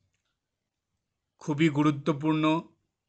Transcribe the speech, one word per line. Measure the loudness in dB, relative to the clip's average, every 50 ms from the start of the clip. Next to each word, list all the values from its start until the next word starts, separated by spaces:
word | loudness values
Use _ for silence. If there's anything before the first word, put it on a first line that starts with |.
| _ _ _ _ _ _ _ _ _ _ _ _ _ _ _ _ _ _ _ _ _ _ _ _ _ _ _ _
খুবই | -8 -6 -2 2 2 2
গুরুত্বপূর্ণ, | 2 2 2 2 0 0 -2 -4 -4 -2 0 -2 0 0 0 0 0 -2 -4 -8 _ _ _ _ _ _ _